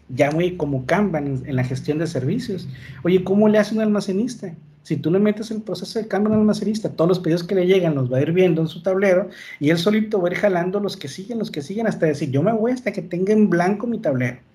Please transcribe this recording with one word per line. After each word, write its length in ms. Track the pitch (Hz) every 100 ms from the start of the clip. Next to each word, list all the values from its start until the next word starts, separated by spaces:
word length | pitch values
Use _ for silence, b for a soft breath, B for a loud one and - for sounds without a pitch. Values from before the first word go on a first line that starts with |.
| -
ya 220 | 127 143
muy 260 | 156 180 180
como 300 | 147 135 127
Kanban 400 | 180 202 160 143
en, 160 | 131
en 120 | - 127
la 80 |
gestión 340 | 123 131 - 151
de 80 | 165
servicios. 600 | 131 131 233 226 180 131 B B B
Oye, 180 | 175 180
¿cómo 240 | 185 202 214
le 80 | 214
hace 160 | 208
un 80 | 220
almacenista? 720 | 214 208 202 190 254 - 190 160 - _
Si 120 | - 135
tú 140 | 160
le 80 | 185
metes 320 | 208 208 220
el 100 | 220
proceso 380 | - 175 185 226
de 100 | 214
Kanban 240 | 196 214
al 60 | 214
almacenista, 500 | 214 196 214 214 -
todos 200 | - 165
los 100 | 185
pedidos 260 | 170 170
que 100 | 170
le 120 | 190 180
llegan 280 | 190 170
los 160 | 139 123
va 60 | 127
a 60 |
ir 100 | 151
viendo 300 | 175 185 160
en 60 | 160
su 140 | 175
tablero 460 | 196 190 202 180 208 B B B
y 100 | 147
él 80 | 170
solito 460 | 180 214 214 214
va 80 | 175
a 20 |
ir 60 | 180
jalando 420 | 208 180 180 202
los 160 | 196 -
que 120 | 135
siguen, 300 | - 190 226
los 120 | 208
que 100 | 156
siguen, 260 | 139 202 220
hasta 200 | 170 160
decir, 240 | 139 147
"Yo 120 | 135
me 120 | 185
voy 180 | 226 226
hasta 180 | 254 -
que 120 | 196
tenga 320 | 165 175 190
en 160 | 214 208
blanco 360 | 170 175 208 240
mi 120 | 226
tablero, 400 | - 131 123 - _